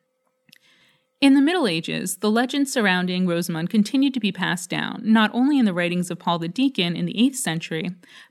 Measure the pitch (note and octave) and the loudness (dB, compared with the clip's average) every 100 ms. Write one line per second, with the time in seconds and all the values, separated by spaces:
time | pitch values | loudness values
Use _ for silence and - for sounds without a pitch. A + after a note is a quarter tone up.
0 | _ _ _ _ _ _ _ _ _ _ | _ _ _ _ _ _ _ _ _ _
1 | _ _ C#4 C#4 C#4 F#4 A#3 D#3+ - D#3+ | _ _ 4 6 4 2 0 -2 -4 -6
2 | F#3 - G#3+ A3 B3+ C#4+ C#4 C4 G#3 F3+ | -6 -4 -2 0 0 -2 -2 0 2 2
3 | F3+ F3+ F#3 E3+ F3 E3 F3 A3 G3+ C4+ | 0 0 0 0 -2 -4 -2 0 0 2
4 | C#4 C4+ G#3 F3+ E3 F3+ - D#3 - - | 0 0 -4 -2 -4 -4 -6 -6 -6 -4
5 | G#3+ A3 G#3+ A#3 C4 C#4+ G#3+ F3 F3 F3 | 2 4 4 2 2 4 2 0 -2 -2
6 | E3+ E3+ - E3+ E3 G#3 C4+ C4+ F3 E3 | -4 -4 -2 -2 -2 -2 0 0 -2 -2
7 | E3+ - C4 C4+ - D#3+ - D#3+ F3 F#3 | -4 0 0 0 -4 -4 -6 -8 -8 -12
8 | - - - | -18 -20 -12